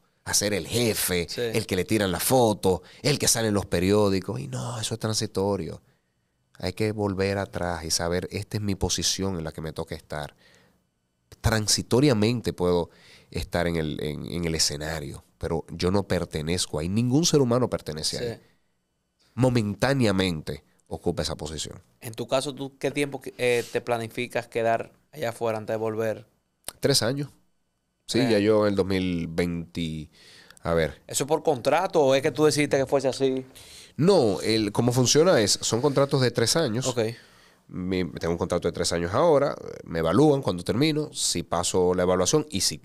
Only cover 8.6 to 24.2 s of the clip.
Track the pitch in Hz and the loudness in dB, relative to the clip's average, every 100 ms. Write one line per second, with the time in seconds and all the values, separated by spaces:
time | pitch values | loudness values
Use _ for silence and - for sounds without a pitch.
8.6 | 104 95 92 - 82 - 98 90 78 78 | -4 -2 -2 -2 -2 -2 -2 -4 -6 -8
9.6 | 80 76 80 80 - 76 73 - _ _ | -10 -8 -10 -12 -10 -10 -10 -14 _ _
10.6 | _ _ _ _ _ _ _ - - 110 | _ _ _ _ _ _ _ -6 0 0
11.6 | 104 - - 120 147 110 107 123 95 - | 2 -2 2 4 4 4 2 0 -4 0
12.6 | 90 87 80 - - - _ - - 90 | 2 2 0 -6 -20 -20 _ -10 -4 -2
13.6 | 85 82 78 - 76 73 69 85 85 80 | 0 0 -2 -4 -6 -8 -8 -6 -2 -2
14.6 | - 73 78 80 69 - - _ 82 80 | -2 -4 -6 -8 -10 -12 -18 _ -6 -6
15.6 | - 87 87 101 92 90 85 80 76 90 | -6 -4 0 0 0 -2 -4 -6 -4 -4
16.6 | - 76 82 104 123 139 175 151 127 120 | -4 -4 -2 0 2 2 4 4 4 2
17.6 | 113 95 - 78 76 135 120 110 - _ | 0 -2 -6 -8 -6 -6 -6 -10 -16 _
18.6 | _ _ _ _ _ _ _ 110 127 123 | _ _ _ _ _ _ _ 0 2 4
19.6 | 104 98 123 139 113 95 92 80 73 73 | 0 0 0 4 4 4 2 -2 -6 -12
20.6 | - _ _ - 87 78 76 67 78 76 | -14 _ _ -6 -4 -2 -4 -6 -8 -8
21.6 | - - - _ 117 113 117 135 143 127 | -10 -14 -20 _ -14 -12 -4 -2 -2 -8
22.6 | 135 - 139 139 143 135 - - 123 120 | -12 -6 -4 -2 -4 -6 -12 -2 0 0
23.6 | 113 117 - 120 113 123 | -2 -4 -2 -4 -4 -6